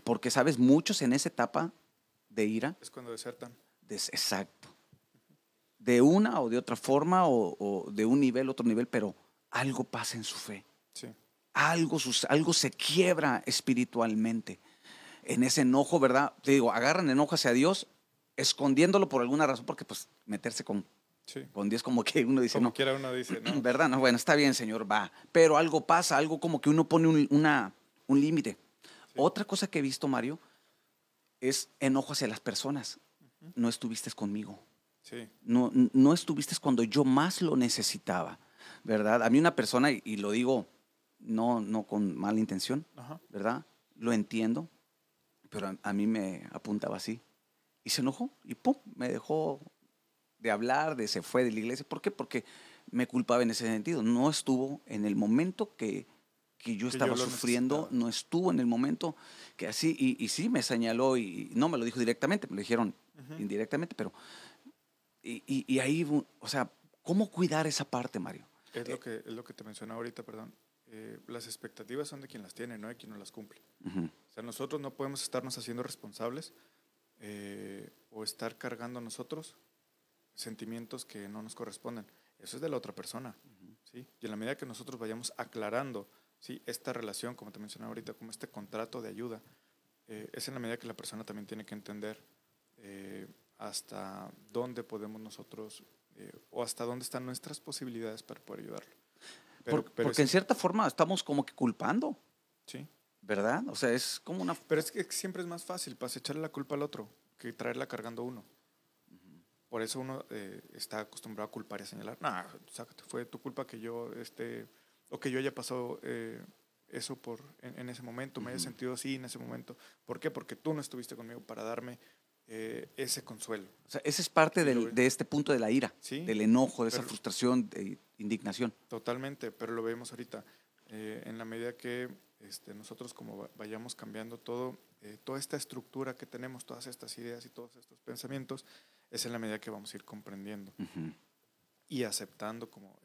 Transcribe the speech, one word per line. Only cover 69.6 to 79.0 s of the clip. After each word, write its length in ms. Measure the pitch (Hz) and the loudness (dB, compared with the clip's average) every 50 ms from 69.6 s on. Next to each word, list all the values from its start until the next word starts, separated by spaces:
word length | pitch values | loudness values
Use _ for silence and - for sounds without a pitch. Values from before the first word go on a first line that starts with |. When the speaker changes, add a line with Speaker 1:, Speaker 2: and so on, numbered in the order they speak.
| 113 | -16
Speaker 2:
mencionaba 340 | 110 104 - 110 110 113 113 | -16 -16 -14 -14 -12 -10 -10
ahorita, 240 | 117 120 117 - 113 | -10 -10 -10 -12 -14
perdón. 300 | - 110 110 113 - - _ _ _ _ _ _ 123 | -14 -14 -16 -16 -16 -20 _ _ _ _ _ _ _
Eh, 320 | 113 110 110 110 110 110 - - | -18 -16 -16 -16 -16 -16 -14 -12
las 180 | 120 120 110 113 | -12 -12 -12 -12
expectativas 600 | 110 - - 113 - - 107 98 123 139 147 147 | -14 -12 -14 -14 -14 -14 -14 -10 -8 -8 -8 -8
son 140 | 147 139 | -10 -14
de 60 | 135 135 | -16 -16
quien 160 | - 214 202 | -16 -16 -16
las 100 | 185 - | -16 -14
tiene, 240 | - 113 120 117 107 | -12 -12 -12 -12 -12
no 100 | 107 110 | -12 -14
de 60 | 120 | -14
quien 160 | - - 110 | -14 -16 -18
no 60 | 107 104 | -16 -16
las 140 | 98 - | -18 -18
cumple. 300 | - 113 107 104 - _ _ _ _ _ - | -18 -18 -18 -18 -20 _ _ _ _ _ -12
Speaker 1:
Ujú. 160 | - 90 95 85 | -8 -6 -4 -4
Speaker 2:
O 280 | 78 - _ _ _ _ | -6 -8 _ _ _ _
sea, 100 | - 110 | -14 -14
nosotros 360 | 120 110 - 131 135 156 151 | -12 -10 -8 -8 -6 -6 -6
no 120 | 139 135 - | -8 -8 -8
podemos 300 | - 139 135 139 131 - | -6 -6 -6 -6 -6 -6
estarnos 340 | - - 127 131 131 123 127 | -6 -6 -6 -6 -6 -8 -10
haciendo 240 | 113 120 117 120 | -8 -8 -6 -6
responsables, 720 | 123 - - - - 107 101 - 110 120 127 151 160 - - _ _ _ _ _ _ _ _ _ _ _ _ _ | -8 -8 -10 -14 -16 -16 -10 -8 -8 -6 -6 -8 -12 -14 -16 _ _ _ _ _ _ _ _ _ _ _ _ _
eh, 720 | 110 104 104 104 101 101 101 101 101 98 98 101 107 - - _ _ _ | -14 -12 -12 -10 -10 -10 -10 -10 -12 -12 -12 -14 -16 -16 -20 _ _ _
o 120 | 117 110 110 | -14 -12 -10
estar 340 | - - - 117 113 110 - | -10 -8 -8 -8 -10 -8 -8
cargando 420 | - 123 120 110 120 120 123 123 | -10 -10 -10 -10 -10 -10 -10 -10